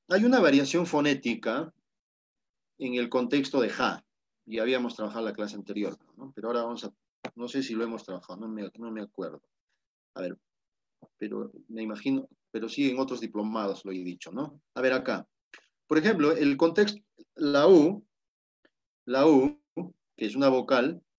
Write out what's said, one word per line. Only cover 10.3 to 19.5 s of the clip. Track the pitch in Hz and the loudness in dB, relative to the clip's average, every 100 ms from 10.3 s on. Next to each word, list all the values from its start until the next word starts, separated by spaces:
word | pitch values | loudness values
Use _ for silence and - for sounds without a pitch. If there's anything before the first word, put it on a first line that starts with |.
| - _ _ _ _ _ _ - _ | -10 _ _ _ _ _ _ -20 _
pero | 107 104 104 - - | -10 -8 -10 -14 -16
me | 110 | -10
imagino, | 110 104 135 135 135 _ _ | -10 -6 -2 -4 -4 _ _
pero | 113 110 | -10 -8
sí | 139 139 | -2 -2
en | 127 | 0
otros | 135 123 | -4 -6
diplomados | 110 107 107 110 101 95 | -8 -6 -6 -4 -4 -6
lo | 98 | -8
he | 92 | -8
dicho, | 90 87 - | -8 -12 -12
¿no? | 110 147 - _ | -10 -10 -12 _
A | 123 | -4
ver | 131 | 0
acá. | 131 131 82 - _ _ - _ _ _ | 0 -2 -6 -8 _ _ -20 _ _ _
Por | 156 | 2
ejemplo, | 190 190 147 | 2 2 2
el | 160 143 139 | 2 2 2
contexto, | 165 170 208 - _ _ - - | 2 4 0 0 _ _ -20 -4
la | 147 143 160 | 0 4 8
U, | 180 151 208 - _ _ _ _ _ _ _ _ _ - | 8 8 0 -10 _ _ _ _ _ _ _ _ _ -2
la | 131 151 | 4 8
U, | 139 139 | 8 6